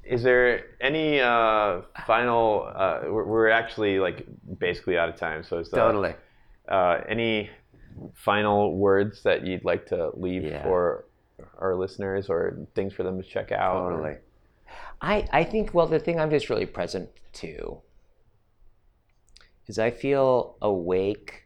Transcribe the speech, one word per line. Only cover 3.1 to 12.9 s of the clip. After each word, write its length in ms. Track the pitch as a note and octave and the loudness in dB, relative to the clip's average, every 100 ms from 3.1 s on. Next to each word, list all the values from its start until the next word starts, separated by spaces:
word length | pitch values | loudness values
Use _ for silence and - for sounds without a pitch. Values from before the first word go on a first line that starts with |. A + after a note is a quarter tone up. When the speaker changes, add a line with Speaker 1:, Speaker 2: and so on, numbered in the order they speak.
| G#2+ | -4
Speaker 1:
we're 240 | G2+ A2+ A2 | 0 2 4
actually, 500 | A2+ A2+ - G#2 F#2+ | 4 2 -2 0 2
like, 280 | F#2 F2+ - - - F#2 | 0 -4 -14 -20 -16 -4
basically 400 | F2+ F2 - E2+ | -4 -4 -2 0
out 100 | E2 | 0
of 80 | D#2+ | -4
time, 260 | E2 D#2 | -6 -6
so 160 | D#2+ F2 | -6 -8
is 100 | E2 | -2
there 100 | - | 2
Speaker 2:
Totally. 300 | A2+ G#2+ F2+ D#2+ _ _ _ - - | 4 4 -2 -4 _ _ _ -20 -2
Speaker 1:
uh, 300 | F#2+ F2+ E2+ - | 2 4 2 -2
any 400 | A2+ A#2 G#2+ G#2 - _ _ - - - | -2 0 -2 -4 -14 _ _ -20 -18 -18
final 640 | - - G#2 G#2 G#2 G#2 F2+ | -4 0 2 4 4 2 2
words 460 | G2 F#2+ G#2 - | 4 4 2 -2
that 240 | G#2 F2 F2+ | 0 0 0
you'd 180 | F#2 | -4
like 220 | F2 E2+ - | -2 -2 -2
to 240 | F2+ D#2+ | -4 -4
leave 300 | - F2+ F#2 | -4 -4 -4
Speaker 2:
Yeah. 180 | D2+ D2 | -6 -4
Speaker 1:
for 440 | E2 F2+ F2 - - _ _ - - - | 0 2 2 -2 -10 _ _ -20 -20 -6
our 160 | F#2+ | -2
listeners 540 | F#2 F#2 - G2 G2 G2 | -2 -4 -4 -4 -4 -2
or 300 | E2+ F2+ F2 - | -2 -2 -4 -8
things 180 | - G2 | -6 -4